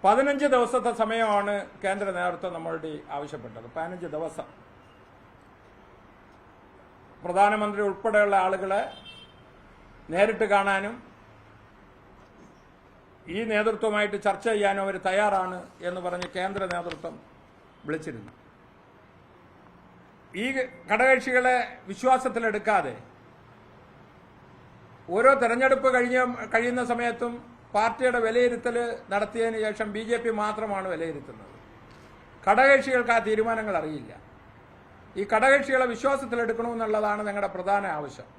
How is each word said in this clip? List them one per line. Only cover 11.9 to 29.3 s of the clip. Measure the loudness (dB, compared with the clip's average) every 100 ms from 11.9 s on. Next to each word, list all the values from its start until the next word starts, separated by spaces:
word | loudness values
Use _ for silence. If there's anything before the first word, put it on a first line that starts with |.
| -20 -20 -20 -20 -20 -20 -20 -20 -20 -20 -20 -20 -20 -10
ഈ | -6 0
നേതൃത്വമായിട്ട് | 2 2 0 0 0 0 0
ചർച്ച | -2 0 0
ചെയ്യാനും | 2 2 0
അവർ | -4 -4
തയ്യാറാണ് | 0 2 2 0 -2 -8 -14 -10 -8
എന്ന് | -6 -6
പറഞ്ഞ് | -6 -6 -4
കേന്ദ്ര | -4 -4 -4
നേതൃത്വം | -6 -8 -10 -12 -14 -20 -20 -20 -20 -20 -16 -8
വിളിച്ചിരുന്നു. | -8 -8 -14 -18 -20 -20 -20 -20 -20 -20 -20 -20 -20 -20 -20 -20 -20 -20 -20 -20 -20 -20 -20 -14 -6
ഈ | -4 -4 -6 -10 -2
ഘടകകക്ഷികളെ | 4 6 4 4 2 4 2 0 -10 -14
വിശ്വാസത്തിലെടുക്കാതെ | -2 2 4 2 -2 -2 -2 2 2 0 -10 -18 -20 -20 -20 -20 -20 -20 -20 -20 -20 -20 -20 -20 -20 -20 -20 -20 -20 -20 -20 -4 4
ഓരോ | 6 6
തെരഞ്ഞെടുപ്പ് | 2 4 4 4 4
കഴിഞ്ഞ, | 4 2 2 0 -2 -2
കഴിയുന്ന | 0 0 -2 -2
സമയത്തും | -2 -2 -2 -6 -8 -16 -20 -4 0
പാർട്ടിയുടെ | 0 2 0 2 2
വിലയിരുത്തൽ | 4 2 2 -4 -2 -4 -8 -4
നടത്തിയതിനു | -2 -2